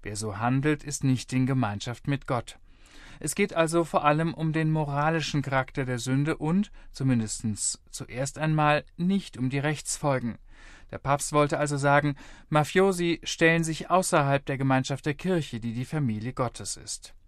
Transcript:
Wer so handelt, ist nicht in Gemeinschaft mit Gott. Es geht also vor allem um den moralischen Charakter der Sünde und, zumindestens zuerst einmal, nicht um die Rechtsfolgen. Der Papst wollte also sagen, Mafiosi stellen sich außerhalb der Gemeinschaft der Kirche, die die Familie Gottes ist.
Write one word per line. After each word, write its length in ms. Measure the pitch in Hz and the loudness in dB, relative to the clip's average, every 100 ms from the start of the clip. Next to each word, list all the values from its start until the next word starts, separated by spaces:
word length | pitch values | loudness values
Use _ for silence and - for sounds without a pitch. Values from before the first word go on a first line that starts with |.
Wer 140 | 101 104 | -10 -8
so 220 | 110 98 | -8 -2
handelt, 460 | 120 131 147 151 | 0 2 2 0
ist 200 | 143 139 | -4 -2
nicht 280 | 135 127 - | 0 0 0
in 140 | 127 131 | 0 2
Gemeinschaft 600 | 131 113 101 - 117 - | 0 0 -4 -8 -8 -6
mit 200 | 139 - | -6 -2
Gott. 320 | 127 - - - - - - - - | -4 -4 -20 -20 -20 -20 -20 -20 -10
Es 140 | 151 | -8
geht 180 | - 202 | -2 0
also 280 | - 165 170 | 2 2 2
vor 220 | 160 185 | 2 2
allem 280 | 151 151 165 | 4 2 0
um 200 | - 160 | -2 -2
den 180 | 156 156 | 0 0
moralischen 720 | 156 147 143 151 165 143 151 | 0 0 0 0 0 0 -2
Charakter 420 | 135 135 127 - | 0 -2 -2 -4
der 140 | 127 123 | -4 -4
Sünde 380 | 127 131 147 - | 0 0 0 -2
und, 340 | 151 185 208 - - | 0 0 0 -6 -20
zumindestens 920 | - 135 123 110 - 110 104 - - _ | -2 2 2 0 -4 -4 -2 -4 -6 _
zuerst 480 | - - 120 139 - | -14 -10 -6 -6 -2
einmal, 460 | 156 156 151 147 - - | 0 2 4 2 -2 -4
nicht 400 | 175 196 - - | 0 0 -4 -4
um 140 | 127 | -2
die 80 | 139 | 0
Rechtsfolgen. 800 | 143 151 - - 147 131 117 95 - - - - - | -2 -4 -6 -2 0 0 -2 -8 -16 -20 -20 -20 -14
Der 60 | - | -8
Papst 340 | - 143 - | -2 -2 2
wollte 260 | 147 147 165 | 2 2 2
also 180 | 151 143 | 0 2
sagen, 400 | 143 143 147 139 - - - | 4 4 4 -4 -12 -20 0
Mafiosi 720 | 151 147 185 196 180 175 170 | 0 2 4 4 2 -2 -2
stellen 400 | - - 165 165 | -4 4 4 4
sich 260 | 160 156 - | 0 -6 2
außerhalb 560 | 175 185 165 139 139 - | 2 4 2 4 2 0
der 100 | 135 | -2
Gemeinschaft 480 | 135 131 131 135 | 2 2 0 -4
der 100 | 156 | -4
Kirche, 440 | 143 180 180 147 117 | -4 0 0 -2 -6
die 160 | 117 | -4
die 100 | 113 | -6
Familie 480 | 127 156 135 107 117 | -4 -2 -2 -2 -6
Gottes 440 | 127 120 - 101 - | -4 -4 -4 -10 -10
ist. 380 | - - - - | -10 -14 -14 -20